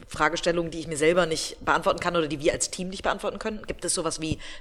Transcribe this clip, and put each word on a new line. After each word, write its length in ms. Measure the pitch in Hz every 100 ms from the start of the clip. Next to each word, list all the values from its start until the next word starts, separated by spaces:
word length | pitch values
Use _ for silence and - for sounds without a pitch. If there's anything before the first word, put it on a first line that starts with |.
| -
Fragestellungen, 640 | - 151 165 180 170 170
die 80 | 165
ich 80 | 160
mir 80 | 151
selber 300 | 156 180 165
nicht 400 | 156 - - -
beantworten 340 | 151 185 -
kann 160 | 175 175
oder 120 | 151
die 120 | 147
wir 140 | 156
als 180 | - -
Team 180 | - 185
nicht 140 | 196
beantworten 360 | 175 196 208 202
können? 240 | 220 202 -
Gibt 160 | -
es 100 | 175
sowas 280 | - 160 156
wie 180 | 156 147 - -